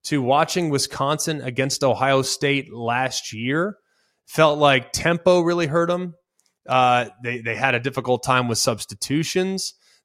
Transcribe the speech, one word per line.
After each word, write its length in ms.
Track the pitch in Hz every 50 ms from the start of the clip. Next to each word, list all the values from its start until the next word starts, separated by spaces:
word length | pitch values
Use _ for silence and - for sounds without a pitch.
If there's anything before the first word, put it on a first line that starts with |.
| -
to 160 | - 151 143
watching 480 | 127 120 135 147 160 156 - 185 175 156
Wisconsin 720 | 139 135 - - - - 139 139 156 151 - 165 151 143
against 420 | 123 131 120 127 131 135 - - 143
Ohio 380 | 131 113 - 131 139 135 135
State 500 | 131 - - - 147 139 139 139 - -
last 640 | 107 120 117 117 117 127 131 127 - - - - 113
year. 440 | 110 117 127 139 160 180 208 202 _ _ _ _ _ _ _ _ _ _
Felt 340 | - - 156 160 151 147 151
like 340 | 147 143 135 127 117 - -
tempo 480 | - - 170 170 170 - 185 180 180
really 260 | 170 170 175 175 170
hurt 220 | 135 147 170 170 170
'em. 240 | 175 180 180 175 160 _ _ _ _ _ _ _ _ _ -
Uh, 420 | - 131 127 127 123 123 123 120 107 - - 123
they, 180 | 120 123 120
they 140 | 113 117 110
had 180 | 104 131 135 123
a 60 | 117
difficult 420 | 120 139 123 135 117 123 123 117
time 260 | - 131 127 127 123
with 120 | 120 113 -
substitutions. 1120 | - 127 113 - - - 107 - - - 135 156 160 - - 185 185 190 190 185 - - - _ _ _ _ _